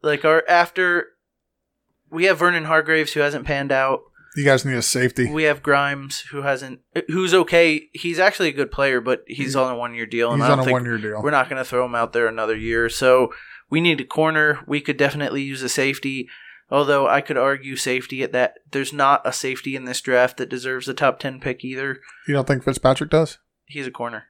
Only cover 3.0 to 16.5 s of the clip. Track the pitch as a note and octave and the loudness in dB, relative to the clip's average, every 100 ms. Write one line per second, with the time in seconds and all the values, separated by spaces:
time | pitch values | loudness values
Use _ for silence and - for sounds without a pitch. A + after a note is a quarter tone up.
3 | D3+ D3+ C#3+ C#3+ A#2 C#3+ C#3 C3+ C3+ C3 | 0 0 0 -2 -4 -4 0 0 2 0
4 | - _ _ - C#3+ C3+ C#3 B2+ - C3 | -4 _ _ 0 4 4 2 -2 -2 0
5 | B2+ - B2 D3+ D3+ C#3 D3+ C#3+ C#3 C#3 | 0 2 -2 2 0 0 2 2 2 -4
6 | C#3 - - D3 C#3 C3+ C3+ B2+ _ E3+ | -10 -12 -10 -6 -4 -4 -6 -16 _ -8
7 | E3 E3 F#3 F#3 E3 E3+ E3+ D#3 - - | -4 -2 4 4 4 4 4 2 -4 -8
8 | E3+ E3 F#3+ - F3 C#3 C3+ - C#3 B2+ | -6 2 2 2 -2 0 -4 0 0 0
9 | A#2+ B2 - C#3 C3+ C#3 C3 A#2+ A#2+ A#2 | 0 -4 -4 -8 -2 0 0 -2 -8 -8
10 | A2 A#2 A#2 A#2+ A#2+ C#3 C3 B2+ A#2+ A#2 | -6 -2 0 2 4 4 2 0 0 -4
11 | G#2+ G#2+ C3+ D3 C3 C3+ B2+ B2 B2 A#2+ | -4 -4 0 0 0 -4 -4 -2 -2 -2
12 | A#2 A#2+ A2+ A2+ A2 A2 A2 A#2 A#2 - | -2 0 0 0 -4 -4 -2 0 -2 2
13 | C3 B2+ A#2+ - - - _ D3 E3+ D3 | 4 6 4 -2 -20 -20 _ 0 2 0
14 | C3 - D#3 D#3 D3+ C#3+ - C#3+ C#3+ C#3+ | -2 0 0 2 0 0 -4 -4 -4 0
15 | C#3 D3 C#3+ C#3 C#3 C3+ B2+ - C3+ C3+ | 0 0 -4 -4 -6 -6 -4 -2 -2 -2
16 | C3+ C3+ - - - | -6 -8 -12 -16 -20